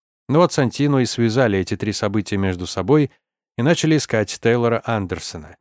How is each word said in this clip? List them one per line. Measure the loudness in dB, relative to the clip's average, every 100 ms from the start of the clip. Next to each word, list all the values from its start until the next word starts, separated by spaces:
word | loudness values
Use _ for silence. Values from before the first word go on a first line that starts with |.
| _ _ 0
Ну | 2
вот | 2
Сантино | 2 -2 0 0 2
и | 0
связали | 0 0 2 2 2
эти | -2 -4
три | -4
события | -4 -2 -2 -2 -2
между | -2 -2 -6
собой | -4 2 2 2 _ _ _ _ -2
и |
начали | 0 2 2 2
искать | 2 -2 -2 -2
Тейлора | 0 2 2 -2
Андерсона, | -2 -4 -4 -8 -10 -14 -18 -20